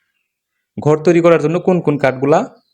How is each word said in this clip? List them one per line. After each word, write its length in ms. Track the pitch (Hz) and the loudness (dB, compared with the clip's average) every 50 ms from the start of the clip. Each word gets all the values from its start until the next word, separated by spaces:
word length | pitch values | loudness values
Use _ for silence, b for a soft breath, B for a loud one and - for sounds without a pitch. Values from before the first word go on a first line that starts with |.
| _ _ _ _ _ _ _ _ _ _ _ _ _ _ _ - | _ _ _ _ _ _ _ _ _ _ _ _ _ _ _ -4
ঘর 180 | - 147 156 151 | 0 0 0 2
তৈরি 220 | 151 180 165 170 | 2 0 2 2
করার 220 | 165 170 165 151 | 4 4 2 2
জন্য 180 | 143 151 165 180 | 0 -2 -4 -2
কোন 200 | - 190 180 170 | -2 -2 -2 -2
কোন 180 | 165 151 147 139 | -2 -2 -2 0
কাঠগুলা 560 | - 131 131 127 139 139 156 185 262 - - _ _ _ | -2 -2 -2 -2 -2 0 0 0 -2 -4 -10 _ _ _